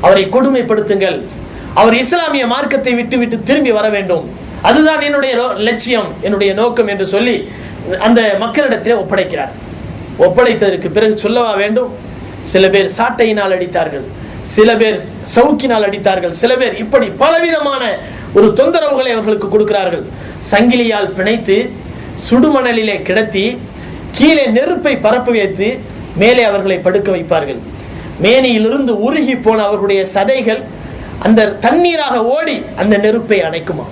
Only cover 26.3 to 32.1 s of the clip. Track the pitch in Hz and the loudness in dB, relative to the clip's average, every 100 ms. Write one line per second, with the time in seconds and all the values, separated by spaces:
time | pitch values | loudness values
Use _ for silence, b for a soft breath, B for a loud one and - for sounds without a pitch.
26.3 | 247 220 202 190 180 180 196 - 180 110 | 6 4 2 -2 0 0 0 0 -4 0
27.3 | 180 - 120 - B B B B B 185 | -2 -2 -8 -12 B B B B B 4
28.3 | 262 262 226 220 277 262 202 233 302 262 | 4 4 2 2 0 0 0 0 0 0
29.3 | 247 220 220 202 202 196 196 190 196 202 | 0 2 2 0 0 0 0 0 0 0
30.3 | 262 180 160 - - B B B B 220 | 0 0 -4 -6 -14 B B B B 4
31.3 | 220 208 196 226 320 349 330 285 | 4 4 2 2 4 2 2 -2